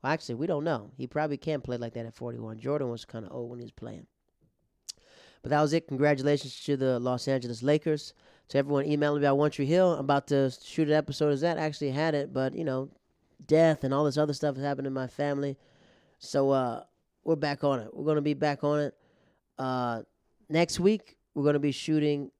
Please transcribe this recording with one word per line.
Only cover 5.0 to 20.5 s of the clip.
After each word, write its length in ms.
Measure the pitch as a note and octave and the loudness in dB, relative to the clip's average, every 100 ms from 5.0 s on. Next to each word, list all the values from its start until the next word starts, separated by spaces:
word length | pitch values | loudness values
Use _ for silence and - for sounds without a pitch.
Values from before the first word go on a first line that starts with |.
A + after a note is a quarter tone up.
| _ - - _ | _ -20 -20 _
But 80 | - | -2
that 100 | D3 | 2
was 100 | D3+ | 2
it. 160 | D#3+ - | 0 -2
Congratulations 760 | C3+ D3 C#3+ C#3 C#3+ C3+ - | 2 2 4 2 0 -2 -12
to 120 | - C#3 | -4 0
the 240 | C3 B2 | 2 2
Los 280 | B2 B2 - | 0 -2 0
Angeles 340 | C3+ A#2+ A2+ | -2 -2 -4
Lakers. 540 | B2+ D3+ D#3+ D3+ - _ _ _ _ | 2 2 2 -4 -6 _ _ _ _
To 80 | C#3 | 0
everyone 280 | C#3 C#3+ D3 | 2 0 2
emailing 360 | D3+ D3 D3 | 2 2 4
me 60 | C#3+ | 4
about 100 | C#3 | 4
One 140 | D3+ | 2
Tree 160 | - C#3 | 2 2
Hill, 260 | F3 F#3 | 4 4
I'm 60 | D#3+ | 4
about 280 | C3+ C#3 - | 2 2 4
to 220 | C#3 C3+ | 2 2
shoot 380 | - - - D3+ | -2 -8 -2 2
an 80 | D3+ | 2
episode. 340 | D3+ C#3+ D3+ | 2 0 0
Is 120 | C#3 | 2
that 180 | E3+ D#3 | 0 0
I 20 | |
actually 300 | D#3 D3 C#3+ | -2 -2 -4
had 240 | C3+ D#3+ D3 | 0 0 0
it, 180 | C#3 | -2
but, 220 | C3 C3 - | -2 -2 -2
you 80 | |
know, 260 | D#3+ C3 C#3 _ _ _ _ _ - | -2 -2 -6 _ _ _ _ _ 2
death 380 | D#3 E3 D3+ | 6 6 4
and 100 | C3 | 0
all 100 | C3+ | 2
this 140 | D3+ C3+ | 2 2
other 160 | D3+ | -2
stuff 220 | C#3 D3+ C3+ | 0 -2 -2
has 100 | C#3+ | -4
happened 220 | C#3 C3+ | -4 -4
in 60 | |
my 120 | C3+ B2+ | -4 -6
family. 500 | - C#3+ C#3 C#3+ C3+ _ _ _ _ _ _ | -4 -2 -2 -4 -6 _ _ _ _ _ _
So, 320 | - C#3+ C#3 | -4 0 2
uh, 340 | C3+ B2 A#2 - _ _ _ | 2 0 -4 -12 _ _ _
we're 120 | - D#3+ | -2 0
back 280 | D3 C#3+ | 0 0
on 160 | C#3+ C3+ | 0 0
it. 160 | A2 - | -4 -6
We're 100 | D3 | 0
gonna 160 | D3+ | 0
be 120 | D3 | 0
back 300 | C#3+ D3 C#3+ | 0 0 0
on 160 | D3 D3 | 0 0
it. 180 | D3 _ _ _ _ _ _ - | -2 _ _ _ _ _ _ -6
Uh, 420 | C3 B2+ B2 A2+ - _ _ _ | -4 -2 -2 -4 -8 _ _ _
next 300 | _ | _